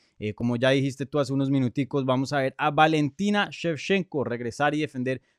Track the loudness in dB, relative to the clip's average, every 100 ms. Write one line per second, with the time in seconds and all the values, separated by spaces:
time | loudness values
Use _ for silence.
0 | _ _ -8 -4 -2 2 4 4 0 -4
1 | -4 -2 0 0 2 2 2 0 -2 -2
2 | 0 0 0 -2 -2 -2 0 4 4 4
3 | 0 0 0 0 -2 -4 -6 -4 -2 -2
4 | 0 -4 -4 -4 -6 0 0 0 -2 -2
5 | -4 -4 -8